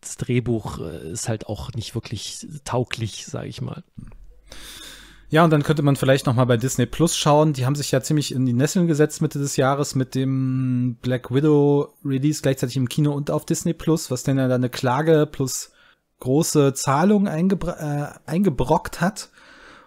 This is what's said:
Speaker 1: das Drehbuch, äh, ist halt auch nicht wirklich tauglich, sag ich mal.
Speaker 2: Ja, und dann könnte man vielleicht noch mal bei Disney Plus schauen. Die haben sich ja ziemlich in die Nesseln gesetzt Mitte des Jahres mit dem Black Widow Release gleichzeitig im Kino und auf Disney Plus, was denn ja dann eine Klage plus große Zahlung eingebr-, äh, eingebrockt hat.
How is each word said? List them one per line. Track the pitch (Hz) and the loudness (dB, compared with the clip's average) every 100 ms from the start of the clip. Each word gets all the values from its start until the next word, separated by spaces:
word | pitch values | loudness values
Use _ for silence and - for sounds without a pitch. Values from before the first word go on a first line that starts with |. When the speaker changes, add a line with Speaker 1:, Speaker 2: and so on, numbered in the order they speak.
Speaker 1:
das | - - | -16 -8
Drehbuch, | - 123 117 113 - - | -2 0 0 -2 -4 -10
äh, | 82 80 - | -10 -10 -10
ist | 120 - | -8 -6
halt | 110 - | -6 -6
auch | 107 - | -8 -8
nicht | 117 - | -10 -8
wirklich | 117 - 104 - - - 151 | -8 -8 -10 -10 -12 -14 -14
tauglich, | - 123 123 - 113 - - | -6 -4 -4 -4 -6 -8 -12
sag | 120 | -12
ich | - - | -10 -10
mal. | 123 - - - - - - - - - - - - - - - - | -10 -10 -16 -18 -18 -18 -20 -20 -20 -20 -18 -18 -20 -20 -20 -20 0
Speaker 2:
Ja, | 151 | 4
und | 165 | 6
dann | 151 | 4
könnte | 143 156 | 2 2
man | 143 139 | 2 4
vielleicht | 131 135 | 4 2
noch | - | 2
mal | 120 123 | 2 4
bei | 120 | 2
Disney | 127 - 120 | 0 0 0
Plus | - 165 | 2 0
schauen. | - 160 147 156 | 2 4 4 4
Die | 135 127 | 2 0
haben | |
sich | 147 139 | -2 0
ja | 135 | 0
ziemlich | - 151 139 | 2 0 0
in | 131 131 | 0 0
die | |
Nesseln | 120 143 196 170 | 2 2 2 2
gesetzt | 147 151 - | 4 2 0
Mitte | 151 143 | -4 -2
des | 139 - | -4 0
Jahres | 131 139 147 | 2 2 0
mit | 131 127 | -2 -2
dem | 135 135 131 131 131 127 123 123 117 | 0 0 0 0 0 0 0 -2 -2
Black | 123 127 - | -4 -4 -2
Widow | 127 156 147 143 143 143 _ | 2 4 6 6 2 0 _
Release | 143 131 147 147 | -4 0 0 0
gleichzeitig | 135 135 127 135 | 0 0 -2 -2
im | 123 | -2
Kino | - 147 | 2 0
und | 143 143 | 0 -2
auf | 151 | -4
Disney | - 165 175 | -2 -2 -2
Plus, | 160 - 160 - | -2 0 0 -2
was | 127 | -4
denn | - 135 | 0 0
ja | 131 | 2
dann | 127 | 2
eine | 127 | 0
Klage | - 127 131 156 156 151 | -2 -2 0 4 4 4
plus | - 135 - - _ _ _ _ _ | -2 -4 -6 -10 _ _ _ _ _
große | 123 139 160 151 139 | 0 0 2 4 4
Zahlung | 135 - 139 185 208 202 | 2 0 2 4 4 2
eingebr-, | 156 185 190 170 - | 0 0 0 -2 -6
äh, | 151 147 143 - | -4 -4 -6 -10
eingebrockt | - 160 196 127 127 160 - - | -6 0 0 2 2 0 0 -2
hat. | 175 - - _ - - - - | -2 -2 -10 _ -20 -20 -20 -20